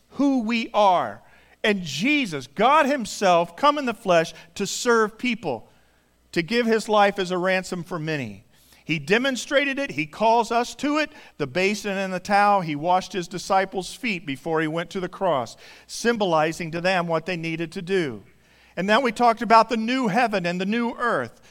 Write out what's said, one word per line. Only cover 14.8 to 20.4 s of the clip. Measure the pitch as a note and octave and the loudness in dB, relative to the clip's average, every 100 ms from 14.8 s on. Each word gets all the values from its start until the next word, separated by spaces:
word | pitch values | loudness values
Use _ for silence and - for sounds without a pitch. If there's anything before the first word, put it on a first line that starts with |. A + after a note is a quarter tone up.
| F3 | -6
to | G3 | -6
the | F3+ | -8
cross, | - F#3+ C#3+ A2+ - - - - | -4 0 0 -2 -10 -20 -20 -16
symbolizing | - A3+ A#3 G3+ D#3+ D#3+ D#3 E3 | -4 0 0 2 2 2 -2 -8
to | E3+ | -4
them | F3+ F#3+ E3+ | 0 0 0
what | D#3+ E3+ | -2 -2
they | F3 | -6
needed | E3 D#3+ E3 | -6 -6 -8
to | F#3+ | -8
do. | F3 F#3+ D3+ G#2+ - _ _ _ _ - | -2 -2 -2 -6 -14 _ _ _ _ -6
And | F#3+ | 2
then | A3 | 2
we | C4 | 2
talked | A3 A#3+ A3+ | 2 2 2
about | A3+ A3+ A3 | 6 6 6
the | A#3 | 2
new | A3 C4 A#3 | -2 -2 0
heaven | G#3 A#3+ G3+ | 0 0 0